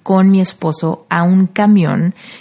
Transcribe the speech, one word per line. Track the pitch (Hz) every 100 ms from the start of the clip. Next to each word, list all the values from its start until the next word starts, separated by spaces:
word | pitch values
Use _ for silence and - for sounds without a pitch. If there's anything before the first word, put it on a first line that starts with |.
con | - 190 190
mi | 190
esposo | 180 - 160 156 160 - -
a | 175
un | 175 185 185
camión | - 208 208 160 147 170 - - -